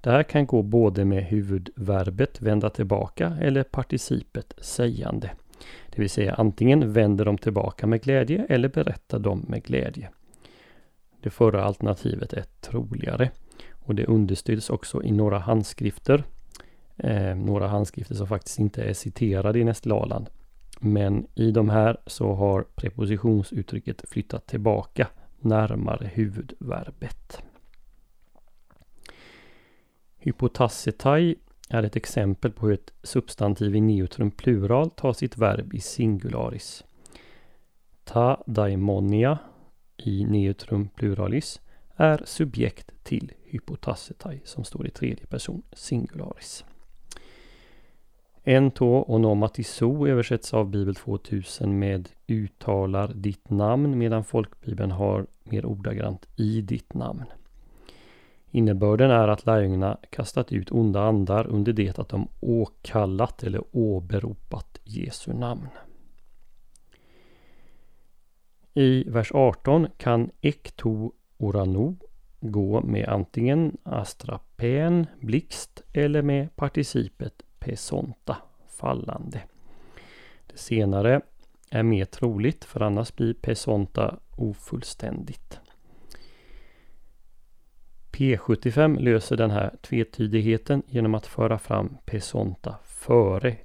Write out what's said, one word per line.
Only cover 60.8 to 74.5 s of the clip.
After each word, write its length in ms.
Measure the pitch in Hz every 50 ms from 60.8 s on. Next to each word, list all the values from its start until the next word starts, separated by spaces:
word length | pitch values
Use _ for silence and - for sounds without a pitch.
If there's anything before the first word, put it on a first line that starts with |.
| 113 107 95 101 101
andar 440 | 110 110 104 98 90 98 107 113
under 260 | - - 104 101 117 113
det 260 | 107 101 92 92 -
att 100 | 107 -
de 200 | - 98 - - - -
åkallat 1040 | - - 117 117 110 - - - - - - 113 104 98 95 92 117 127 - - -
eller 200 | 107 98 98 - - -
åberopat 1080 | 127 113 110 101 92 87 87 101 98 107 113 107 - - - - 110 - - - - -
Jesu 480 | - 107 - - - - - - - 117
namn. 360 | 117 123 120 120 - 156 131 - - - - - - - - - - - - - - - - - - - - - - - - - _ _ - - - - - - - - - - - - - - - - - - - - - - - - _ _ _ _ _ _ _ _ _ -
I 300 | 139 139 131 131 127 131 -
vers 220 | 110 117 110 - -
arton 520 | 143 135 123 104 - - - 143 165 160 147 -
kan 340 | - - 123 117 117 117 - - -
ekto 720 | - 143 147 - - - - - - 117 110 107 110 113 - _ _ _ _
orano 600 | _ - 104 98 104 95 95 95 95 113 151 185 180 - - - - - - - -
gå 400 | - 113 104 104 98 95 104 117
med 280 | - 123 110 104 104 -
antingen 680 | - 101 92 - - - 117 127 139 160 170 156 - - _
astrapen, 1200 | 170 - 123 101 - - - - - - 98 - -